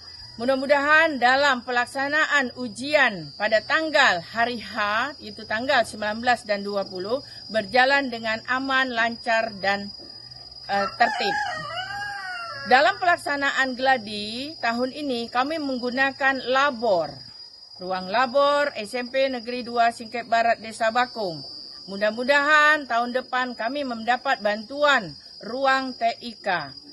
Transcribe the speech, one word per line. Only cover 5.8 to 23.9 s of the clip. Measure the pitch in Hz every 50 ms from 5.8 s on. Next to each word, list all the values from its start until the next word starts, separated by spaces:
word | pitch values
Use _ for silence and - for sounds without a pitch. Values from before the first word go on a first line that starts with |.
| - -
sembilan | - 214 214 208 214 226
belas | 233 254 240 226 -
dan | 208 208 202
dua | 196 202 202 196 190
puluh, | 196 190 185 185 202 240 277 - - - - - -
berjalan | 202 220 214 190 208 247 254 269 277 277 277 254
dengan | 233 226 226 220 220 220 - -
aman, | 254 262 269 269 262 262 262 262
lancar, | 240 226 226 233 233 226 - 247 226 226 226 226 214 190 185
dan, | 190 202 202 202 202 - - - - - - - - - - - - - - - -
eh, | 196 202 202 196 - -
tertib. | - 855 855 740 - 807 831 831 831 784 659 622 622 605 659 698 762 784 784 807 807 831 807 807 762 - 719 698 679 - - - - 202
Dalam | 240 262 294 349 403 392
pelaksanaan | 370 349 349 320 - - 285 285 277 277 - - 262 262 254 233
gladi | 262 262 262 254 208 208 214 208 208 208 220 240 269 294 320 -
tahun | - 233 233 233 247 262
ini, | 247 294 302 285 254 233 233 226
kami | - 240 262 285 320
menggunakan | 330 294 277 262 247 226 247 233 262 269 269 269 - 285 269 269 262 233 226
labor. | 254 269 277 285 269 220 240 233 196 170 156 143 135 127 - - - - - - - - - - - -
Ruang | 185 180 185 185 185 185
labor | 196 226 254 254 233 277 277 285 285 285 285 - -
S | - 214 202 -
M | 247 247 240
P | - 269 269 269
Negeri | 262 247 214 240 247 247 247
Dua | 220 240 240 233 233
Singkep | 233 - 240 214 202 240 226 202
Barat, | 226 233 226 233 226 -
Desa | 208 226 220 - 240 220 226
Bakung. | 247 247 247 - 233 214 185 160 147 139 - - - - - - - - -
Mudah-mudahan | 196 196 208 214 214 226 254 247 285 285 285 294 311 302 302 302 302 302 285
tahun | 240 240 226 240 240 240 254
depan | 254 - - 247 254 254 240 -
kami | 214 233 269 294
mendapat | 285 262